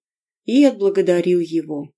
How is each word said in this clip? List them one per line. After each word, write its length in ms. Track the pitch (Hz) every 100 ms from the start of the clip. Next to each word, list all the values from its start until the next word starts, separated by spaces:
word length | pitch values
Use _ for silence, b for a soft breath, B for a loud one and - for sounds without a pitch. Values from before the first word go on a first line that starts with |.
| _ _ _ _ -
и 180 | 247
отблагодарил 760 | 277 208 196 190 180 175 175 175
его. 520 | 165 165 156 147 147